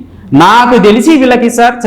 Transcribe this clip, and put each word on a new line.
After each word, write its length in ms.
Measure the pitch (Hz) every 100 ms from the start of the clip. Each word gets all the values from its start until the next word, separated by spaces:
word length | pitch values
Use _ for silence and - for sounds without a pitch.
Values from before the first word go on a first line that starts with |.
| - - -
నాకు 500 | 139 180 233 240 240
తెలిసి 280 | 208 220 320 302
వీళ్ళకి 280 | 254 240 233
సార్ 240 | 233 233 240